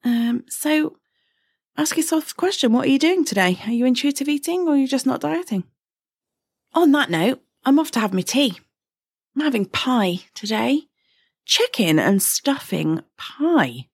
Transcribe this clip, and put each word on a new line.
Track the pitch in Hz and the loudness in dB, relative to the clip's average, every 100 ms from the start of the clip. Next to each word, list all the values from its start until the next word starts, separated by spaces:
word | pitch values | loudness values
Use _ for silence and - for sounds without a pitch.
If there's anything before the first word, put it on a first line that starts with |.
| 247 | 0
Um, | 240 233 240 - | 0 0 -2 -6
so | - 302 311 302 - _ _ _ _ _ _ _ - | -6 0 0 0 -6 _ _ _ _ _ _ _ -4
ask | 302 - | -2 -2
yourself | 320 320 - | 0 -2 -4
the | - | -4
question, | 359 403 247 | -2 0 2
what | 233 - | 2 2
are | |
you | 269 | 2
doing | 311 370 302 | 2 2 0
today? | 196 185 180 214 | 0 0 0 -4
Are | |
you | 233 254 | 0 0
intuitive | 247 285 285 285 | 0 -2 -2 -4
eating | 294 285 359 349 | -4 -2 -2 0
or | |
are | 285 | 2
you | 262 | 2
just | 269 262 | 0 -2
not | 262 | -2
dieting? | 294 320 370 196 - _ _ _ _ _ _ _ _ _ _ | -2 -4 -4 -6 -6 _ _ _ _ _ _ _ _ _ _
On | 320 339 | 2 4
that | 294 247 | 4 2
note, | 160 190 - _ _ - | 2 0 0 _ _ 2
I'm | 285 | 2
off | 302 | 2
to | 240 | -2
have | 214 | -2
my | 190 | -2
tea. | - 247 277 175 _ _ _ _ _ _ _ - | -2 0 0 -2 _ _ _ _ _ _ _ -4
I'm | |
having | 302 233 190 | -2 0 -2
pie | - - 247 190 180 - | -4 0 0 0 -2 -10
today. | - 208 220 233 285 - _ _ _ _ _ - | -14 -6 -2 0 -2 -4 _ _ _ _ _ -4
Chicken | - 494 - 180 156 | 0 0 0 2 4
and | 110 196 | 4 2
stuffing | - - - 277 - 180 156 160 - _ | 0 -2 -2 -4 -4 -4 -2 -4 -6 _
pie. | - - 302 330 139 120 131 | -20 -4 0 2 0 -4 -18